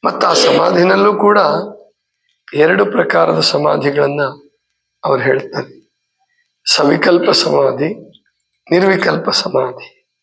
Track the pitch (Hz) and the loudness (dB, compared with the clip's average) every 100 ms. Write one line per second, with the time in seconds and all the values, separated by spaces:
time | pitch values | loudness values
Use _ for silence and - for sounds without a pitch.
0 | - - 190 156 - - 170 180 180 196 | -6 -2 0 2 2 2 2 2 2 4
1 | 202 202 202 208 165 156 190 - - _ | 2 2 2 4 2 0 -6 -14 -20 _
2 | _ _ _ _ _ 139 156 196 202 - | _ _ _ _ _ 0 2 2 0 0
3 | - 175 165 160 156 147 147 151 143 143 | -2 0 0 0 0 0 0 0 -2 0
4 | 143 143 139 139 - _ _ _ _ _ | -2 -2 -6 -6 -20 _ _ _ _ _
5 | - 131 127 131 - - - - _ _ | -4 -2 0 -2 -4 -10 -10 -16 _ _
6 | _ _ _ _ _ _ - - 143 143 | _ _ _ _ _ _ -4 0 2 2
7 | - 175 175 - - 147 135 120 151 - | 2 2 2 0 0 0 0 0 -6 -6
8 | - _ _ _ _ _ - 175 196 190 | -14 _ _ _ _ _ -2 2 2 0
9 | - - - - - 131 131 123 - _ | 0 -2 -2 -4 -2 -4 -4 -8 -18 _
10 | _ _ | _ _